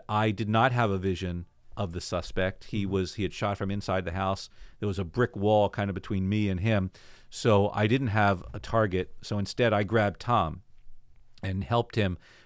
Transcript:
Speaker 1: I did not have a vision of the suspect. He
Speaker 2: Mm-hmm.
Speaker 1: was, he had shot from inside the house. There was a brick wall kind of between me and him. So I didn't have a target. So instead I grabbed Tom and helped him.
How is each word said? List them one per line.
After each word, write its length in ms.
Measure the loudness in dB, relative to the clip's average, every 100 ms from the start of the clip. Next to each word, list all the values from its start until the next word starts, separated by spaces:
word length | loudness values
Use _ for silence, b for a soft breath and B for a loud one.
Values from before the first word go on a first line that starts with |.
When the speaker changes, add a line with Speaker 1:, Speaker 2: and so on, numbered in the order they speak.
| 0
Speaker 1:
I 240 | 0 2
did 180 | 0 0
not 220 | 4 4
have 180 | 4 2
a 80 | 0
vision 480 | -2 -2 -4 -6 -10 _ -12 -8
of 160 | -6
the 80 | -6
suspect. 640 | -6 -6 -4 -2 -2 -2 -6
He 180 | -4
Speaker 2:
Mm-hmm. 80 | -2
Speaker 1:
was, 220 | 0 -2 -4
he 80 |
had 100 | -6
shot 240 | -4 -4 -2
from 140 | -4
inside 340 | -4 -2 -2 -2
the 60 |
house. 380 | -2 -2 -4 -8 b b -6
There 80 | -4
was 120 | -4
a 60 | -2
brick 300 | 0 0 2
wall 340 | 4 4 4
kind 200 | 0 -4
of 40 |
between 340 | -4 -4 -2 0
me 220 | 2 0
and 100 | 0
him. 320 | 2 2 0 B B B B
So 400 | -2 4 4 4
I 140 | 2 2
didn't 200 | 2 2
have 360 | 2 4 2 -4
a 60 | -12
target. 560 | -2 2 2 0 -2 -8
So 160 | -6 -4
instead 340 | -2 0 2
I 100 | 2
grabbed 360 | 2 2 2 0
Tom 440 | 0 2 2 -4 -14 -20 -16 -16 -16 -20 -20 -10
and 220 | -6 -4
helped 320 | 0 0 0 0
him. 220 | 0 -2 b b